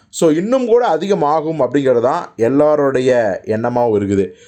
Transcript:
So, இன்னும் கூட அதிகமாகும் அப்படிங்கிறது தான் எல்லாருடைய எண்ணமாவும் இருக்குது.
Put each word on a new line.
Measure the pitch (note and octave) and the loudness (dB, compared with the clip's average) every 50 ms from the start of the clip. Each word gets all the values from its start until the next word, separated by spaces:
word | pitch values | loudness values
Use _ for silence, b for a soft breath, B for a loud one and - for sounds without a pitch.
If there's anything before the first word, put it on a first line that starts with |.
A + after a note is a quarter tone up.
| B B | B B
So, | - - F3 D#3+ | -4 0 2 2
இன்னும் | D3+ E3 F#3+ A3+ C4 C4 B3 | 2 0 0 0 -2 0 0
கூட | A3 A3+ A#3+ A#3+ | 2 2 2 2
அதிகமாகும் | G3+ D#3+ D#3 F#3 G3 G3+ F3 D3 C#3+ D#3 D#3+ D3 D#3+ D#3+ D3+ | 0 -2 -2 -2 -2 -2 0 0 0 0 -2 -2 -4 -2 -2
அப்படிங்கிறது | - - C3 C#3+ C3+ C3 A#2+ A#2 | -2 -2 0 0 0 2 2 2
தான் | A#2 C3 D#3+ F3 - - - | 2 0 -2 -2 -6 -8 -4
எல்லாருடைய | - A2+ A#2+ C3+ C#3+ D3+ D3+ D3+ D3 C#3+ C3+ C3 B2+ B2+ C3 B2 A#2+ A2 G2+ F2+ - - | -2 0 0 2 2 2 2 2 2 0 0 0 0 0 2 2 2 0 0 -2 -4 -4
எண்ணமாவும் | - A2 A2 A#2 A#2+ B2 A#2+ A#2+ A#2 G#2+ G2+ | -6 -4 -4 -2 -2 -2 0 0 2 0 0
இருக்குது. | G2+ G2 G2+ F#2+ F#2 F#2 B B B | 0 0 0 0 -2 -2 B B B